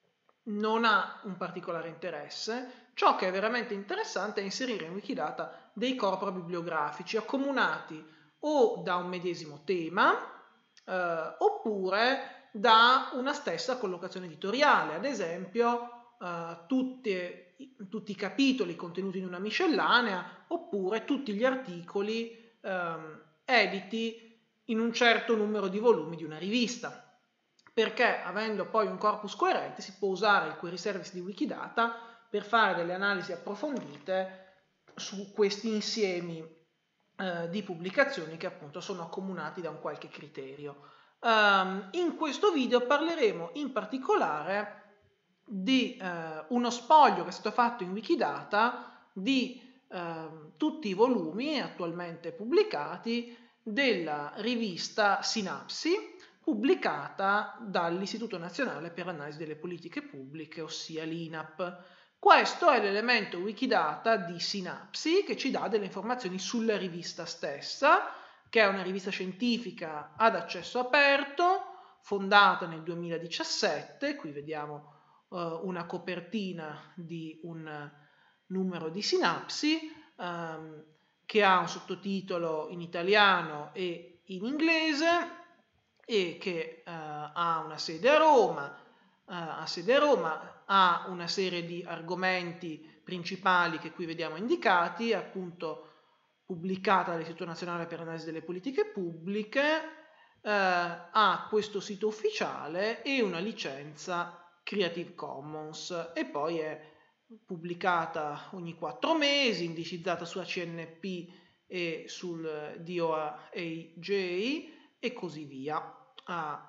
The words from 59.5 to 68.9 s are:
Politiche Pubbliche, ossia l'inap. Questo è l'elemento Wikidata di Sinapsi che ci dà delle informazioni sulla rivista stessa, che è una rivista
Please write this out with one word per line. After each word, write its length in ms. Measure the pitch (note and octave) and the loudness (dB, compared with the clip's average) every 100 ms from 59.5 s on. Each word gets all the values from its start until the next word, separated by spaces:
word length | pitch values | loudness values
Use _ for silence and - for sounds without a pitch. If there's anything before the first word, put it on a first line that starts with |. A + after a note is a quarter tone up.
| D3+ | -8
Politiche 460 | F3+ E3+ F3 D4 | -8 -10 -10 -12
Pubbliche, 580 | - C#3 C3+ D#3 D3+ - | -12 -14 -14 -12 -12 -10
ossia 420 | D#3 - - D#3+ | -10 -10 -8 -6
l'inap. 920 | D#3+ E3+ E3 D#3+ D#3 - F3+ F#3 - - _ - | -6 -6 -6 -8 -10 -6 -8 -8 -18 -20 _ 4
Questo 480 | G4 D#4 G#3+ - F4 | 8 10 8 4 6
è 120 | B3 | 6
l'elemento 580 | G3+ G3+ A#3 A#3+ F#3+ F3 | 4 2 4 2 2 -4
Wikidata 800 | G3 G3+ C4 G#3 D#3 D3+ A3+ A3+ | -4 0 2 4 2 0 2 2
di 240 | E3+ F3 | 0 -6
Sinapsi 800 | - G3+ F3+ C#3+ - - D#4 F4+ | -4 -4 -6 -10 -12 -6 2 4
che 140 | - G#3+ | 4 0
ci 160 | C4 | -2
dà 160 | F#3+ E3+ | -2 0
delle 160 | G#3+ | 0
informazioni 520 | F#3+ G3 G#3 B3 F#3+ F#3 | -2 -6 -4 -4 -4 -6
sulla 360 | - A#3 A3 G3+ | -2 0 2 0
rivista 480 | F#3 E3+ E3+ - | 0 -6 -10 -10
stessa, 880 | E3+ - E3+ C#3+ - - C#4+ F4+ - - - - - | -10 -8 -6 -6 -8 2 6 6 4 -10 -18 -20 0
che 120 | A3+ | 4
è 60 | G3+ | 6
una 160 | F#3+ | 4
rivista 300 | F3+ | -2